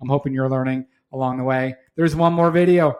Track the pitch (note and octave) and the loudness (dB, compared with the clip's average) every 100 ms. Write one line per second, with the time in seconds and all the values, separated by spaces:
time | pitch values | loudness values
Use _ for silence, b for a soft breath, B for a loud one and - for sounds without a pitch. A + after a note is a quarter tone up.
0 | B2+ C#3+ C#3 C3 C3 C3 C3 C3 C3 _ | -4 -2 -2 -4 -2 -2 -2 -4 -8 _
1 | _ C3 C3 C3 B2+ C3 C3 B2+ b - | _ -6 -6 -4 -2 -2 -2 -8 b -2
2 | E3 D3+ E3+ E3+ E3+ E3+ F3+ F3 D#3 - | -2 2 2 4 2 4 4 4 2 -2